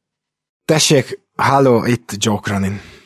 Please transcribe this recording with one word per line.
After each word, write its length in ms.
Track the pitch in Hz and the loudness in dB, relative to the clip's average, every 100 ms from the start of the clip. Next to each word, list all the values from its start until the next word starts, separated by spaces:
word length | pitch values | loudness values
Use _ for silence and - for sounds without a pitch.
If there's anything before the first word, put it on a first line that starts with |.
| _ _ _ _ _ _ - | _ _ _ _ _ _ -2
Tessék, 540 | 156 - 143 - - _ - | 0 4 2 2 -10 _ -4
halló, 500 | 113 139 135 113 117 | 0 2 4 2 2
itt 240 | 120 - 101 | -4 -4 -6
Joe 220 | 110 101 | -4 -4
Cronin. 400 | - 101 95 101 - - | -4 -4 -4 -6 -14 -20